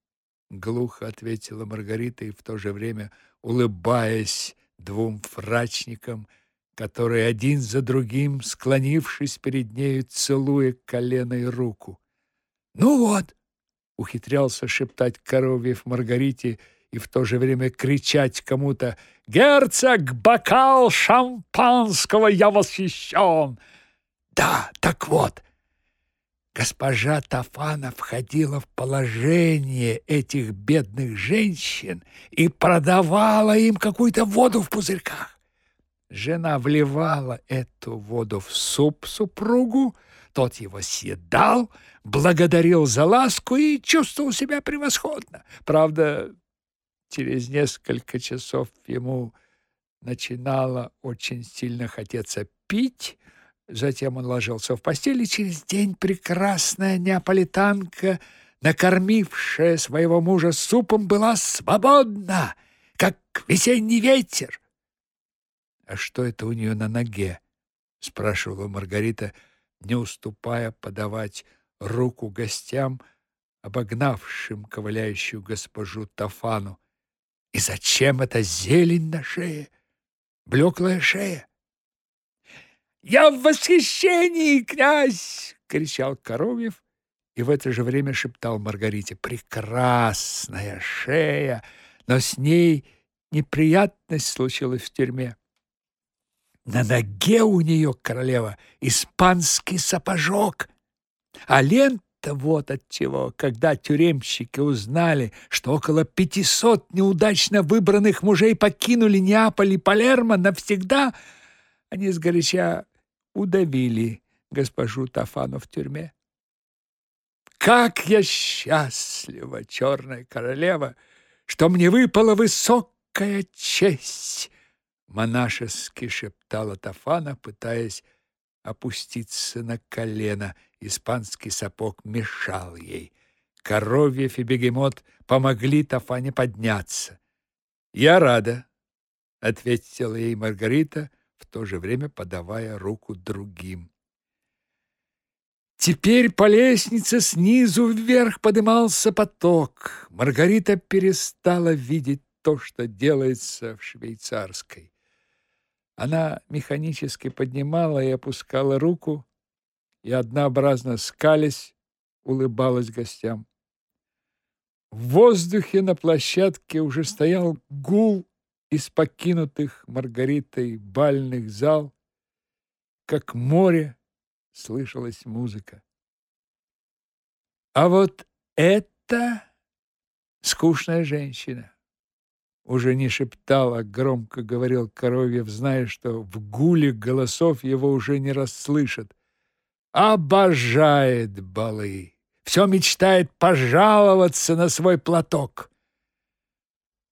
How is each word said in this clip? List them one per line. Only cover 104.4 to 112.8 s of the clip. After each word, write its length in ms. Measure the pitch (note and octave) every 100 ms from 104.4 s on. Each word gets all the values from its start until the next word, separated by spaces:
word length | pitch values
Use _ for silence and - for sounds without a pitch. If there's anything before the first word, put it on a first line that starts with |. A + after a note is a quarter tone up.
| A#2 -
узнали, 720 | D3 B2+ G#2 D3+ E3+ D3 A2+ - -
что 240 | - -
около 300 | C#3+ - D#3
пятисот 840 | D#3 - F3+ G3 F#3+ - A#3 G#3+ -
неудачно 680 | F3 G3 F3+ G#3+ G3 - G3+
выбранных 600 | D#3+ A3+ F#3+ G3+ G#3 -
мужей 340 | G3 F#3 A3 A3+
покинули 640 | G#3 - - A#3+ A3 G3
Неаполь 560 | F#3 G#3+ A3 - G3+
и 40 | F#3+
Палермо 600 | - G#3 A#3+ C4 A3+ G3+
навсегда, 720 | F#3+ F#3 - G3+ F#3 C4+ C4+ - - - _ _ _ _ -
они 200 | F#3 G3
сгоряча 760 | E3+ E3+ E3+ D#3+ F#3 E3+ E3+